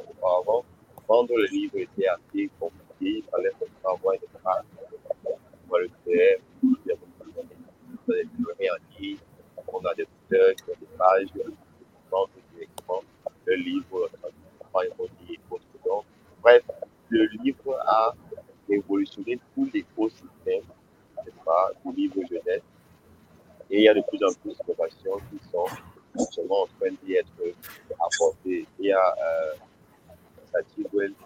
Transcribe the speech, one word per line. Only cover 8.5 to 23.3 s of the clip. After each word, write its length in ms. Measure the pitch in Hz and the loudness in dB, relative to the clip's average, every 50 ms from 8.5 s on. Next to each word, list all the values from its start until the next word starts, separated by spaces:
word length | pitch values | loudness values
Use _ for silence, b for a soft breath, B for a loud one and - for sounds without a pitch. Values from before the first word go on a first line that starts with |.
| - - 98 92 | -6 -4 -2 -2
en 280 | 87 82 _ - - 98 | -2 -4 _ -16 -16 -12
ligne, 180 | 98 101 101 - - _ - - - _ - - - - | -10 -10 -10 -10 -14 _ -20 -20 -20 _ -20 -20 -14 -10
on 100 | - - 87 | -8 -4 -4
a 100 | - 82 | -4 -4
des 100 | - 80 | -4 -6
auteurs 500 | - _ _ _ - 95 95 95 95 95 | -10 _ _ _ 0 4 6 6 6 4
qui 160 | - - - | 2 -4 -12
ont 100 | - - | -12 -12
des 160 | - - - | -14 -12 -2
pages, 320 | - 90 92 95 95 98 92 - | 4 4 6 6 4 2 -2 -6
on 800 | 101 - - - - _ _ _ _ - _ _ _ _ - 92 | -10 -10 -10 -12 -18 _ _ _ _ -20 _ _ _ _ -4 -2
vend 100 | 95 98 - - 92 - _ - | -2 -2 -2 -4 -14 -20 _ -20
directement 480 | 85 82 - _ - - - 90 95 - _ _ _ - - _ _ - | -20 -20 -20 _ -16 -10 -8 -8 -8 -8 _ _ _ -16 -16 _ _ -2
le 100 | 90 92 | -2 -2
livre, 540 | 92 87 90 90 95 92 - 92 90 87 82 - - - | 0 -2 -4 -4 -6 -6 -6 -6 -4 -4 -4 -6 -12 -18
on 400 | - - - - - _ - - _ | -18 -18 -18 -20 -20 _ -20 -12 _
prend 120 | - 95 92 | -4 -2 -2
une 80 | 90 - - | -4 -6 -8
autre. 140 | 92 90 - - - 87 85 - _ - 90 - _ _ - - - | -10 -10 -12 -14 -18 -16 -16 -16 _ -16 -16 -16 _ _ -16 -10 -6
Donc, 200 | 92 95 104 - _ _ _ _ _ _ _ - | -4 -4 -4 -6 _ _ _ _ _ _ _ 8
bref, 200 | 120 123 120 - - - - - - _ _ _ - | 8 8 8 8 4 -12 -14 -16 -16 _ _ _ 0
le 160 | 113 110 110 107 110 113 123 | 2 2 2 2 0 -2 -4
livre 340 | 135 131 - - 135 131 - - | -4 -4 -4 -6 -6 -6 -2 0
a 280 | - 104 110 113 117 117 - - - - - - _ - _ _ - | 2 4 4 4 2 0 -4 -12 -18 -18 -18 -18 _ -20 _ _ -2
révolutionné 680 | 101 101 98 - 98 98 98 - - 101 95 117 123 120 _ _ - | -2 0 0 0 0 0 0 -2 -6 -10 -8 -6 -6 -8 _ _ -6
tout 140 | 135 135 135 - | -4 -4 -2 -2
l'écosystème, 920 | - - - - - 110 113 - - - - _ _ - - 92 - - - - _ _ _ _ _ _ _ - - - | -6 -6 -6 -6 -4 -4 -4 -4 -8 -20 -20 _ _ -6 -4 -4 -4 -4 -8 -20 _ _ _ _ _ _ _ -16 -16 -16
n'est-ce 200 | - - - - | -16 -16 -10 -4
pas, 260 | 80 82 87 95 95 - - - | 0 2 2 2 0 -2 -8 -12
du 80 | 90 87 | -10 -6
livre 260 | 92 98 95 92 98 90 87 | -4 -4 -4 -4 -4 -6 -6
jeunesse. 340 | 90 82 - 90 92 104 - _ _ _ _ _ - _ _ _ - _ _ _ | -6 -8 -4 -4 -4 -4 -6 _ _ _ _ _ -20 _ _ _ -20 _ _ _